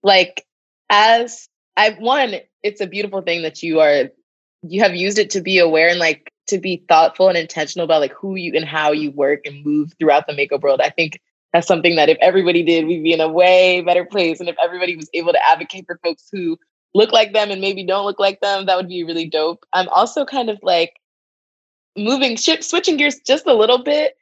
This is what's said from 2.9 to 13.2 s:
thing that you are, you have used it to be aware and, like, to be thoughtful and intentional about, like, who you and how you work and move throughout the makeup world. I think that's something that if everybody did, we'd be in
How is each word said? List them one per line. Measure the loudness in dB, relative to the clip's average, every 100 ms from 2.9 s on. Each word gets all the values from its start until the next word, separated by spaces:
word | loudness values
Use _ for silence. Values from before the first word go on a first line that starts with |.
| -6 -6 -6
thing | -4 -4
that | -6 -8
you | -2 2
are, | 4 4 0 _ _ _ _ _ -8
you | 0
have | 0 0
used | -2 -2
it | -2
to | -4
be | 0 2
aware | 4 4 2
and, | 2
like, | -2 -4 -10 _ -6
to | -6
be | -4 -8 2
thoughtful | 4 4 4 2
and | 2
intentional | -4 -8 -8 -6 0
about, | 0
like, | 0
who | -4 -10 -8
you | -4 -4
and | -4
how | -2 0
you | 0 -4
work | -2 0 0 -6
and | -10 -4
move | -2 -4 _
throughout | 2 2 0
the |
makeup | -6 -4 -2
world. | 0 2
I | 0
think | -2 -6 -6 _ _ _
that's | -2 2
something | 2 2 4
that | 2
if | 4
everybody | 4 4 2 2
did, | 2 0 0
we'd | -2
be | 0
in | 0